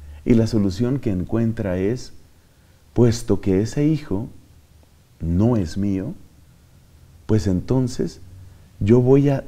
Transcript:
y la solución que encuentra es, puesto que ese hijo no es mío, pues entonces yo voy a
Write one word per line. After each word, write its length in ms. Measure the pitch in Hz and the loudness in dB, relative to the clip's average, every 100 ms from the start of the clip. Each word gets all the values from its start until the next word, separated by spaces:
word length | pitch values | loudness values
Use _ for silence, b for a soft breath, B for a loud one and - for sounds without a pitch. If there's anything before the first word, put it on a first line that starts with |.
| b b | b b
y 100 | - | 2
la 140 | 117 113 | 4 4
solución 520 | 117 98 98 123 139 | 2 0 0 -2 -2
que 120 | 113 | -2
encuentra 640 | 90 87 113 113 110 101 90 | -4 -2 -2 -2 -2 -4 -2
es, 360 | 98 127 - - b b b b b b b | -2 -4 -10 -20 b b b b b b b
puesto 480 | - 120 110 - 98 | 2 2 2 -2 -2
que 200 | 98 95 | 0 0
ese 240 | 110 143 147 | 0 0 0
hijo 440 | 151 - 98 127 - - - _ _ _ _ _ - | -2 -4 -6 -8 -14 -20 -20 _ _ _ _ _ -10
no 380 | 82 87 113 117 | -4 0 2 0
es 200 | 80 95 | -2 -4
mío, 360 | 101 95 113 196 - _ - _ _ _ _ - - - - | -4 -4 -6 -12 -18 _ -20 _ _ _ _ -20 -20 -14 -2
pues 220 | 107 101 | 0 0
entonces 760 | 90 - 131 123 - - - - b b b b - | -2 0 -2 -2 -4 -8 -10 -20 b b b b -4
yo 220 | 104 123 | 4 4
voy 280 | 123 139 143 | 6 4 4
a 140 | 135 | 0